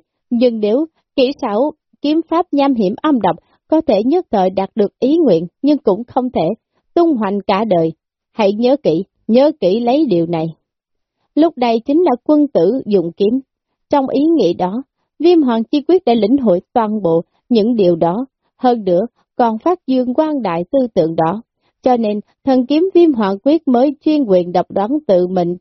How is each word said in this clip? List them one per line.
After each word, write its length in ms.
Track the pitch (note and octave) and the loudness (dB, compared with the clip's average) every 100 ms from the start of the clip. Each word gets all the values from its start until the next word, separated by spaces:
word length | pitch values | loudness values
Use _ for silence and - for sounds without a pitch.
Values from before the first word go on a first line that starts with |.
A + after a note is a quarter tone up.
| - _ - | -8 _ -6
nhưng 300 | A#3+ B3 A3+ | 0 0 0
nếu 260 | G#3 A#3+ D#4+ _ _ - | 0 0 -2 _ _ -2
kỹ 160 | E3+ - | -2 -2
xảo, 300 | B3 G#3 D4 - _ _ | -4 -2 -2 -4 _ _
kiếm 180 | C#4+ D#4 - | -4 -2 -2
pháp 180 | E4 F4+ | -4 -2
nham 220 | C#4+ C#4 B3 | 0 0 0
hiểm 200 | F#3 G#3+ | -2 -2
âm 180 | D4+ C4+ | -2 0
độc, 160 | G3 E3 _ _ - | 0 -4 _ _ -4
có 120 | D#4 | -2
thể 220 | D#4+ G3+ A3+ | 0 0 0
nhất 220 | F4 F4 | -2 -2
thời 200 | G#3+ F#3 | -2 -2
đạt 200 | F#3+ F#3+ - | -2 -6 -2
được 240 | G3+ - | -4 -2
ý 180 | B3 D#4+ | -2 2
nguyện, 300 | D4 E3 E3+ _ | 2 2 -2 _
nhưng 160 | C#4 D4 | -2 0
cũng 260 | - G3 A#3+ | 0 -2 -4
không 260 | - B3+ | -6 -4
thể 180 | A3 D#3+ A3+ _ _ _ - | -2 -4 -4 _ _ _ 0
tung 220 | E4+ C4 | 0 0
hoành 240 | G#3 G3+ - | -2 -4 -2
cả 180 | G3 A3 | -2 0
đời. 280 | F3 D#3+ D#3+ _ _ _ | 0 0 -4 _ _ _
Hãy 200 | - G3+ | -2 -2
nhớ 240 | G#3 A#3+ C#4+ | 0 0 0
kỹ, 220 | F3+ D#3+ - _ - | 0 -2 -4 _ 0
nhớ 220 | A3+ C#4+ - | 2 2 0
kỹ 200 | F3+ G#3+ | -2 -2
lấy 260 | A#3+ C4+ D#4 | 0 0 0
điều 200 | F3 E3 | 0 -2
này. 200 | E3+ E3 D#3 _ _ _ _ _ _ _ - | -4 -6 -10 _ _ _ _ _ _ _ 0
Lúc 220 | E4 D4+ | 0 0
đây 240 | A#3+ A3+ A3+ | -2 -2 0
chính 160 | D4 | 0
là 100 | F4+ B3 - | 0 0 0
quân 240 | D4+ D4 | 0 2
tử 340 | F#3+ E3+ C4 A#3+ | 0 0 0 -2
dùng 260 | G3+ E3+ - | -2 -2 -2
kiếm. 240 | G#3 B3+ - _ _ _ - | -2 -2 -6 _ _ _ -4
Trong 180 | D4 C4+ | -2 -2
ý 120 | C4+ D#4 E4 | 0 0 2
nghĩ 180 | F3+ F3 | 0 0
đó, 280 | F3+ A3 C#4 _ _ - | -4 -6 -10 _ _ -2
Viêm 240 | D#4+ F4 | 2 2
Hoàng 220 | C4 A3+ A3+ | 2 0 -2
Chi 180 | D4 C4+ | -4 0
Quyết 160 | F#4 - | 0 2
đã 100 | A#3 | 0
lĩnh 220 | G#3 C#4 | 2 0
hội 240 | A#3 F3+ - | 2 0 0
toàn 300 | B3 G#3+ G#3+ | -4 -2 -2
bộ 200 | F3+ E3 - _ - | 0 -2 -2 _ -2
những 280 | A#3 G#3 A#3+ | 0 0 2
điều 200 | F3+ E3+ | 2 2
đó, 300 | E3+ F#3+ C4+ _ _ _ | 0 -2 -8 _ _ _
hơn 280 | B3+ A#3+ F#3+ | -2 0 0
nữa 160 | F3 A3+ _ _ - | -2 -2 _ _ -2
còn 220 | A#3 A3 | -2 -2
phát 280 | D#4+ F4+ - | -2 -4 -2
dương 280 | C4 B3 B3 | -2 -2 -2
quang 280 | D#4 D4 | -2 -2
đại 220 | G#3 E3+ F3 | -4 -4 -2
tư 60 | C#4 B3 - | -2 0 0
tưởng 220 | D#3+ E3 | -2 0
đó. 260 | D#3+ G3+ - _ _ _ | -2 -2 -8 _ _ _
Cho 140 | - B3 | -2 0
nên, 240 | G#3+ G#3 - _ - | 0 -4 -8 _ -2
thần 220 | C4 B3+ | 0 2
kiếm 240 | D4 F#4+ F4 | 0 2 4
Viêm 180 | E4+ | 4
Hoàng 240 | B3 G3+ G3 C4+ | 2 0 -2 0
Quyết 240 | D#4+ - | 0 2
mới 280 | A#3+ C#4 C#4+ - | 0 0 -2 -2
chuyên 200 | D4+ B3 | 0 2
quyền 280 | F#3 F3 | 2 2
độc 180 | F3+ E3+ | -2 -2
đoán 200 | - G#3 D4+ D4+ | -4 -4 -4 0
tự 200 | F#3 F3+ | 0 0
mình 300 | F#3 F3 F3+ | -2 -2 -4